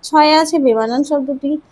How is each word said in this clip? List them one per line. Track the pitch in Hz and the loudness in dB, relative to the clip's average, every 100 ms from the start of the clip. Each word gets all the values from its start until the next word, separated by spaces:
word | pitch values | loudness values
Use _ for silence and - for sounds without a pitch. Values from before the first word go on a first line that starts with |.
ছয়ে | - 311 302 | 0 2 4
আছে | 311 320 330 | 4 2 0
বেমানান | 262 220 226 247 | 2 0 0 -2
শব্দটি, | 285 294 262 269 277 302 _ | -2 -2 -4 -6 -4 -6 _